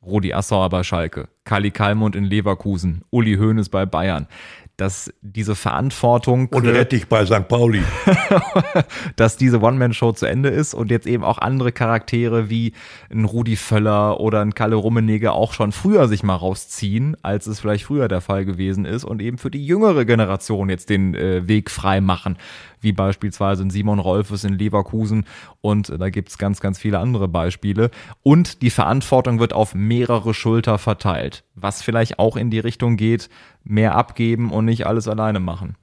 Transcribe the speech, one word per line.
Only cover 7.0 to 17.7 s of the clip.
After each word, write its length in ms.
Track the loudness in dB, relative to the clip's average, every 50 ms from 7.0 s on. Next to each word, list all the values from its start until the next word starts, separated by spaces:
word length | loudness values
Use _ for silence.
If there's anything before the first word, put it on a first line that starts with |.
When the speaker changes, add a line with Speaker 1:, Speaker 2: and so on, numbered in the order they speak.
| 0 2
Speaker 2:
bei 160 | 2 2 4
Sankt 240 | 4 2 2 2 2
Pauli. 340 | 2 4 4 4 4 2 0 0 -2 0 4 4 4 4 4 2 2 2 2
Speaker 1:
<laughs> 720 | 2 0 0 0 0 0 -2 -2 -2 -6 -12 -12 -12 0
dass 220 | 2 2 2 4 2
diese 240 | 2 4 4 4
One-Man-Show 500 | 4 4 2 4 0 0 0 0 0 -2
zu 140 | 0 0 -2
Ende 240 | -2 0 0 0 0
ist 240 | 2 0 -2 -2 -2
und 160 | -6 -2 0
jetzt 160 | 0 0 0
eben 180 | -2 -2 0 0
auch 140 | -2 -2 -2
andere 340 | -2 -2 0 0 0 -2
Charaktere 800 | -2 -2 -2 0 0 -2 -2 -2 -2 -2 0 0 0 0 0 0
wie 240 | -2 -2 -2 -2 -4 -8 -20 -20 -20 -20 -18 -8
ein 140 | -2 0 0
Rudi 320 | 0 0 0 0 0 -2
Völler 640 | -4 -2 0 2 2 4 4 4 4 2 2 0 0
oder 220 | 0 0 2 2
ein 120 | 0 0 -2
Kalle 220 | -2 0 0 0
Rummenigge 560 | 0 0 2 2 2 2 2 0 2 0 0
auch 220 | 2 2 0 -2 0
schon 180 | -2 -2 -2
früher 360 | -2 -2 0 2 4 4 4 4
sich 140 | 2 0
mal 120 | 0 -2 -2
rausziehen, 840 | 0 -2 -4 -4 -4 -10 -14 -10 -6 -4 -2 -2 -2 -2 -2 -4 -6
als 240 | -6 -6 -6 -4 -6
es 140 | -8 -10 -6
vielleicht 240 | -2 -2